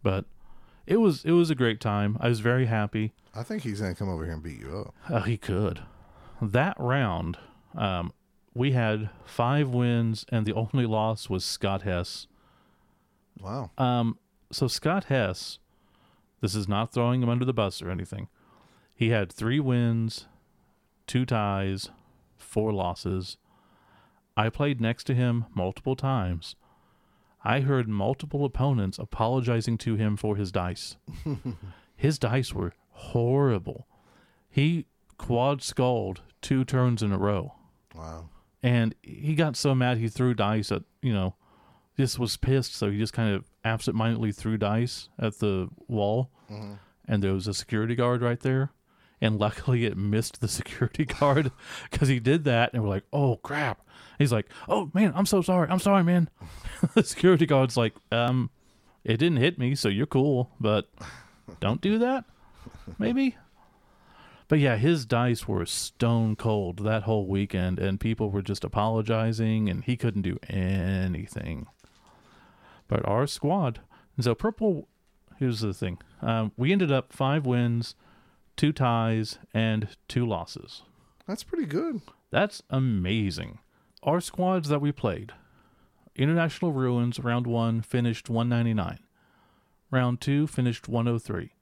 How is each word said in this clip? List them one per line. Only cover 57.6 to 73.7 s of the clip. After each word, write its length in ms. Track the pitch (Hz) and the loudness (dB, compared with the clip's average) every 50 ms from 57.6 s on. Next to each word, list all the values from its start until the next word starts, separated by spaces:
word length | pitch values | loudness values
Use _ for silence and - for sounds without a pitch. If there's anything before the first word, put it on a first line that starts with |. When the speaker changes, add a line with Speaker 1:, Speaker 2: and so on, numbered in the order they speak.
| 131 127 - | 4 4 2
Speaker 1:
like, 180 | 127 117 110 - - _ _ | 2 2 0 0 -6 _ _
"Um, 380 | - 117 120 120 127 127 120 - _ _ _ _ _ _ _ _ _ _ _ | 0 2 2 2 2 0 0 -2 _ _ _ _ _ _ _ _ _ _ _
it 120 | - 113 | -2 0
didn't 200 | 113 151 175 165 | 2 4 2 4
hit 200 | 127 123 165 180 | 4 2 2 2
me, 160 | - 127 123 139 | 0 0 0 0
so 140 | 135 - | 2 0
you're 180 | 113 98 101 135 | 0 2 2 0
cool, 460 | - - 135 131 147 139 123 123 - - - | 2 2 2 4 4 2 2 0 -2 -6 -2
but 300 | - 107 107 104 - _ _ - - - - - - - _ _ _ - 87 - | 0 2 2 2 0 _ _ -18 -18 -18 -18 -20 -20 -20 _ _ _ -20 -12 -4
don't 180 | - 98 117 - | -2 -2 -2 0
do 160 | - 196 214 220 | 0 0 2 2
that, 260 | 233 247 262 262 233 _ - _ - - - - - - - - - - - - | 2 0 0 -2 -4 _ -20 _ -20 -20 -20 -20 -20 -20 -20 -18 -18 -18 -8 -4
maybe." 380 | 208 226 240 269 269 262 - - - _ _ _ - _ _ _ _ _ _ _ _ _ - - - - - - _ _ | -2 0 0 2 0 0 -2 -4 -20 _ _ _ -20 _ _ _ _ _ _ _ _ _ -20 -20 -20 -20 -20 -20 _ _
But 100 | 151 156 | 4 4
yeah, 160 | 139 135 117 | 6 4 4
his 300 | 107 117 156 170 160 123 | 4 4 4 2 2 0
dice 420 | 107 123 117 120 123 120 - - | 0 0 2 2 2 0 0 -2
were 180 | - 98 98 85 | -4 -2 -2 -2
stone 720 | - - - - - _ _ - 117 117 117 113 110 107 | -4 -4 -6 -6 -8 _ _ 2 4 4 4 4 2 0
cold 440 | - - 117 107 104 98 87 87 92 | 0 0 0 2 2 0 -2 -4 -4
that 240 | 101 110 110 110 101 | -2 0 0 0 0
whole 220 | 110 113 107 98 | 2 2 2 2
weekend, 540 | 92 98 98 101 98 - 92 90 92 92 87 | 2 0 0 0 0 0 0 0 0 0 0
and 200 | - 95 95 98 | 0 0 -2 0
people 300 | - 113 113 - 107 104 | 0 -2 0 0 -2 -2
were 120 | 98 101 95 | -2 -4 -2
just 200 | - 101 - - | -4 -6 -4 -4
apologizing, 1040 | - - 107 104 113 113 110 107 110 113 110 113 113 113 110 113 110 110 110 107 104 | -4 -2 0 0 2 0 0 0 0 0 0 2 0 0 0 0 2 2 2 0 0
and 140 | 92 - - | -2 -2 -2
he 100 | - 123 | -2 -4
couldn't 240 | 120 - 117 98 104 92 | 0 0 -2 0 0 -2
do 140 | 90 - - - - | -2 -4 -4 -8 -6
anything. 1160 | 98 98 92 90 98 95 85 92 98 92 92 92 87 80 - - - - - - 82 - 80 - _ _ - _ _ _ _ - _ _ _ _ - - _ _ _ _ _ - - - _ | -4 -2 0 0 0 0 0 0 0 0 0 -2 -2 -4 -6 -8 -8 -8 -8 -6 -8 -8 -10 -14 _ _ -20 _ _ _ _ -20 _ _ _ _ -20 -20 _ _ _ _ _ -20 -20 -20 _
But 200 | _ 113 110 - | _ -2 -2 0
our 180 | - 101 113 135 | 0 0 0 0
squad, 520 | 147 - - - 143 175 202 170 127 | -2 -4 -4 -2 0 0 2 0 0